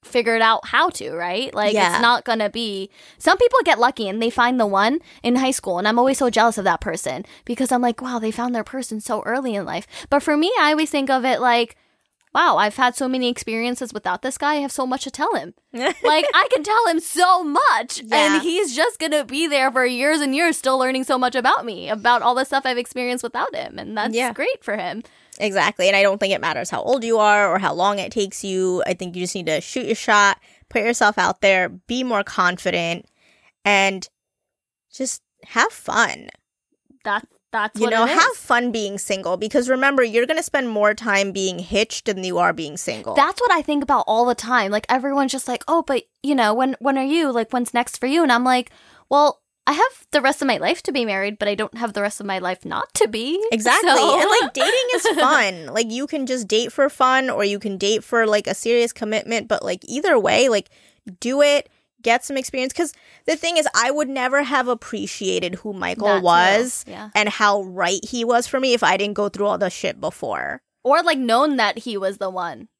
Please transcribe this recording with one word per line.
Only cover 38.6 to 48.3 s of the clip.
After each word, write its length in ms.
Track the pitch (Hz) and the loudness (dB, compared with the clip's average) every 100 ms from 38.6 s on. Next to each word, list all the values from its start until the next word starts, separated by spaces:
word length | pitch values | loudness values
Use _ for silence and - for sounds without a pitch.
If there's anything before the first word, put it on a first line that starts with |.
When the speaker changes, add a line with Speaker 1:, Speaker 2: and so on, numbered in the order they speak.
| 247 | 0
Speaker 2:
being 260 | 226 202 196 | -4 -6 -8
single, 400 | - 196 185 185 | -6 -4 -2 -4
because 320 | 277 - 247 | 0 0 0
remember, 340 | 254 269 277 | 2 2 2
you're 220 | 240 220 247 | 2 2 0
gonna 180 | 320 | 0
spend 260 | - 285 247 | -2 -2 -2
more 240 | 214 208 | 0 0
time 380 | 214 226 196 196 | 0 0 0 0
being 280 | 190 190 180 | -2 -4 -6
hitched 460 | 175 196 220 - - | -4 -2 -2 -4 -6
than 180 | 190 | -4
you 140 | 185 175 | -4 0
are 140 | 175 | 0
being 220 | 165 156 147 | 0 -6 -8
single. 360 | - 110 110 | -8 -8 -4
Speaker 1:
That's 260 | - 285 381 | 0 0 0
what 120 | 494 | 0
I 100 | 349 | 0
think 220 | 302 294 | 0 -4
about 220 | 269 269 - | 0 0 2
all 180 | 220 240 | 2 2
the 100 | 240 | 0
time. 360 | 220 247 196 | 0 0 0
Like, 140 | 208 - | -2 0
everyone's 420 | 254 262 277 269 | -2 0 0 0
just 160 | 269 - | -2 -6
like, 160 | 247 - | -8 0
"Oh, 160 | 330 | 0
but, 200 | 311 269 - _ | 0 -4 -4 _
you 120 | 277 285 | -2 2
know, 180 | 220 | 2
when, 220 | 220 262 262 | 2 0 0
when 180 | 247 269 | 0 0
are 60 | 269 | 0
you? 260 | 320 311 | 2 2
Like, 200 | 240 226 | 0 -2
when's 220 | 254 240 | -2 -2
next 260 | 240 254 - | -2 -2 -4
for 80 | 247 | 0
you?" 160 | 311 | 2
And 80 | 320 | 4